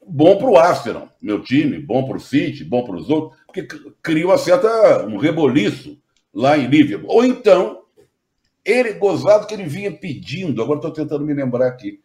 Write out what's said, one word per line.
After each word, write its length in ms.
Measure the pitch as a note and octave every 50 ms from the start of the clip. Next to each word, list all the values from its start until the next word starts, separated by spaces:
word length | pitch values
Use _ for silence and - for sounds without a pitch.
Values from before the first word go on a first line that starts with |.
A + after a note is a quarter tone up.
| _
Bom 300 | - E3 C3+ D3+ F3 G3+
pro 180 | - C4 C4 G#3
Arsenal, 540 | E3+ E3 F3 - - - A2+ E2+ - - - _ _
meu 220 | - G#2 G#2 F#2+ -
time, 340 | - B2 D3 D#3+ C#3+ F#2 D#2+
bom 260 | - - A2 C3 C3
pro 140 | C3 G#2 F2+
City, 440 | - - B2+ D3 F3 D3+ C3 - -
bom 200 | D#2 A2+ B2 B2
pros 260 | - F#2 E2+ D#2 G#2
outros, 280 | D#3 D#3 D#3 - - _ _
porque 160 | _ - F#3+
c-, 300 | D3+ - - - - - _ _
cria 240 | - E3 D#3+ D#3 E3+
uma 120 | F#3 F#3+
certa, 680 | - - E3 F3+ F3 A3 A3 A3+ A3+ G#3 F3 C3+ G2+ -
um 120 | G#2+ G#2+
reboliço 840 | F#2+ A#2 D#3+ E3 E3 D#3 B2+ A#2+ D#3 G#3 F3 C3 - - - - _ _ _ _ _ _ _ _
lá 240 | F#2+ A#2+ C#3 D3+
em 100 | D3+ B2
Liverpool. 440 | A#2+ C#3 D#3 D3 - G2+ E2+ - -
Ou 140 | - A#3 B3
então, 580 | B3+ B3 - - G#3 F#3 F3 G3 A3 - - _ _ _ _ _ _ _ _ _ _ _ _ _ _ _ _ _
ele, 300 | F#3 A3+ B3 B3 A3+ F#3
gozado 520 | E3 F#3+ G3 E3+ - C#3 F#3+ G#3 G#3+ -
que 80 | - G#3+
ele 120 | G3 G3
vinha 260 | D3 C#3 F#3+ G3+ G3+
pedindo, 680 | D#3+ - - F3+ C3 G2 - - C3 F3+ F#3+ D#3+ B2+ D#3
agora 180 | D3+ C3 D3 D3
tô 120 | E3 D#3+
tentando 340 | D#3 D#3 D3+ D3 D#3 C#3+ C#3+
me 80 | D3+ D3
lembrar 340 | C#3 C3+ B2 A#2+ A#2+ B2+
aqui, 320 | B2+ B2+ - - G2+ - _